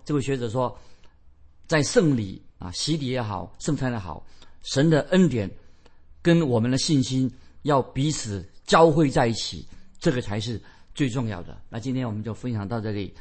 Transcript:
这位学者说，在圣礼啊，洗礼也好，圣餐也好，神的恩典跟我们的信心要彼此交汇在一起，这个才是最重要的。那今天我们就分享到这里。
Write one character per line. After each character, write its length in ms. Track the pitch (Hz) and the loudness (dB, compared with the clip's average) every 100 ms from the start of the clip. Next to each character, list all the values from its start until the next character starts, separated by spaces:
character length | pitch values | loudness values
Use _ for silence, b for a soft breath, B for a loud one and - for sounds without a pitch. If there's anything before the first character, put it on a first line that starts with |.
这 100 | - | -4
位 80 | 147 | -2
学 160 | 127 135 | -2 -4
者 120 | 120 | -4
说， 260 | 127 123 b b b b - - - - - - | -2 -4 b b b b -20 -20 -20 -20 -20 -2
在 160 | 156 | 0
圣 340 | 139 - 165 127 | 2 4 4 4
礼 240 | 98 - - - | -2 -8 -16 -16
啊， 140 | 90 | -12
洗 260 | 90 - 160 | -6 -4 -2
礼 100 | 131 | -2
也 140 | 127 | -4
好， 340 | 110 92 87 - | -4 -6 -8 -8
圣 160 | - 143 | -4 -2
餐 160 | 131 | -2
也 60 | 117 | -4
好， 280 | 90 - b b b b | -8 -12 b b b b
神 260 | - 135 160 | -2 2 6
的 120 | 156 - | 4 4
恩 180 | 185 175 | 4 4
典 200 | 120 101 - b b b b - - | 2 -4 -8 b b b b -20 -2
跟 260 | 170 170 151 | 2 4 4
我 120 | 120 | 2
们 100 | 120 | 2
的 80 | 131 | 0
信 260 | - 147 | 2 2
心 280 | 123 131 131 b b b | 2 0 -2 b b b
要 200 | 139 139 | 0 0
彼 300 | 120 131 147 | 0 -2 -2
此 360 | 147 107 101 87 - - | -2 -6 -8 -10 -14 2
交 240 | 175 165 | 6 8
汇 200 | 143 143 | 6 4
在 180 | 147 120 | 4 0
一 60 | |
起， 340 | 113 - 82 - b b - | 0 -6 -10 -12 b b -4
这 120 | 127 | -2
个 100 | 123 | -2
才 180 | 104 107 | -2 -4
是 220 | 110 107 b b b | -4 -8 b b b
最 160 | - 139 | -4 -2
重 180 | 123 113 | -2 -4
要 140 | 90 | -6
的。 180 | 78 - - | -10 -16 -12
那 100 | 113 | -8
今 160 | 131 127 | -6 -4
天 120 | 123 | -4
我 40 | |
们 120 | 107 | -6
就 100 | 113 | -8
分 200 | 104 127 | -8 -6
享 140 | 110 98 | -6 -4
到 120 | 117 | -6
这 120 | 107 | -4
里。 220 | 104 90 b | -6 -8 b